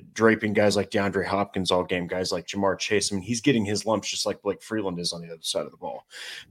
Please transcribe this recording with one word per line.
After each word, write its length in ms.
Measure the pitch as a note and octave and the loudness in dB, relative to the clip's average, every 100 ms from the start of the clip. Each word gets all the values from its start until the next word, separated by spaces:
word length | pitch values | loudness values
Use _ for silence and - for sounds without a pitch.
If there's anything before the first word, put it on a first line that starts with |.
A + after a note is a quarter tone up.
| - | -12
draping 400 | - A2 G#2+ G#2+ | 4 6 6 2
guys 220 | G#2 G#2 G2+ | 4 4 4
like 140 | F#2+ | 0
DeAndre 340 | G#2+ G2 F#2+ | 0 0 0
Hopkins 460 | F2 G2 G2+ G2 F2+ | 0 0 0 -2 2
all 140 | F#2 | 2
game, 240 | F2 F2+ F2 | 2 -2 -2
guys 240 | F2+ F#2 | -2 -2
like 160 | F2+ - | -4 -6
Jamar 320 | G2+ G2 F2+ | 0 0 0
Chase. 340 | - G#2 - | 0 0 0
I 20 | G2+ | -2
mean, 80 | |
he's 180 | F#2 A#2 | -4 0
getting 220 | C#3+ B2 | 4 4
his 220 | G2+ G#2 G#2 | 2 -2 0
lumps 240 | A2 - | 0 -2
just 160 | - G#2+ | -4 -4
like 160 | F#2+ | -4
Blake 220 | G#2 F2+ | -4 -4
Freeland 360 | - A2 G2 F2 | -4 -4 -4 -4
is 140 | E2+ | -6
on 80 | E2+ | -8
the 60 | E2 | -10
other 160 | E2 | -10
side 220 | - F#2 D2 | -6 -4 -6
of 60 | |
the 60 | - | -8
ball. 300 | D#2 A#1+ - - - - - | -10 -10 -14 -16 -16 -16 6